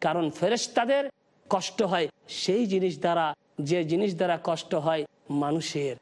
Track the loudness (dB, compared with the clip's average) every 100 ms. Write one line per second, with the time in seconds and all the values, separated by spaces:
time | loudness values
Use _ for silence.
0 | -2 0 -2 0 0 0 0 0 2 2
1 | 0 -8 _ _ -2 -2 -2 0 2 2
2 | 0 -4 -14 -8 0 2 2 2 0 0
3 | 0 2 0 -2 _ -8 -2 0 2 0
4 | 0 0 0 0 0 -4 -2 -2 0 0
5 | -2 _ -4 -2 0 -2 -2 -4 -4 -6